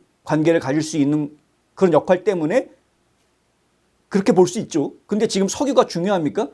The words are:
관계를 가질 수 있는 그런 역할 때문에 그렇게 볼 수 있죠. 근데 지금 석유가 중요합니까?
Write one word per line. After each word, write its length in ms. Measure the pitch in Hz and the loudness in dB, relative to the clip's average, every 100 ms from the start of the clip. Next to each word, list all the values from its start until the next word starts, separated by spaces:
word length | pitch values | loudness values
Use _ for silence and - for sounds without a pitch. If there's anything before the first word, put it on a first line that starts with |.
| _ _ | _ _
관계를 360 | - 151 156 165 | -4 0 2 2
가질 220 | 135 147 | 0 -4
수 160 | 151 165 | -2 -2
있는 400 | 139 151 147 - _ _ _ - | 0 -2 -4 -12 _ _ _ -2
그런 180 | 190 | 2
역할 300 | 160 - 185 | 2 2 0
때문에 460 | 190 185 156 247 - _ _ _ _ _ _ _ _ _ _ _ _ _ _ | 0 -2 0 -2 -4 _ _ _ _ _ _ _ _ _ _ _ _ _ _
그렇게 220 | 196 196 | -2 2
볼 160 | 190 180 | 4 4
수 120 | 226 | 0
있죠. 340 | - 160 139 - - | -4 -4 -4 -8 -8
근데 200 | 214 220 | -2 -2
지금 200 | 214 196 | 0 -2
석유가 400 | - 285 254 240 | -2 0 2 2
중요합니까? 600 | 175 180 196 147 - 240 | -2 -2 -2 -2 -4 -6